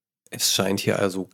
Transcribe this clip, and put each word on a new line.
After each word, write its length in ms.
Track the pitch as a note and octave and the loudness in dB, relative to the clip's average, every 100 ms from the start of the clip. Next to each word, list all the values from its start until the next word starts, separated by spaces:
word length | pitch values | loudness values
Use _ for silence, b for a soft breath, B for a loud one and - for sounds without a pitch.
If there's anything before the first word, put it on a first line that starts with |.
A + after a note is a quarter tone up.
| _ _ _ | _ _ _
Es 220 | - - | -4 0
scheint 260 | - F#2+ G2 | 2 0 0
hier 200 | - - | 0 2
also 300 | G2+ F#2 F#2 | 0 -2 -6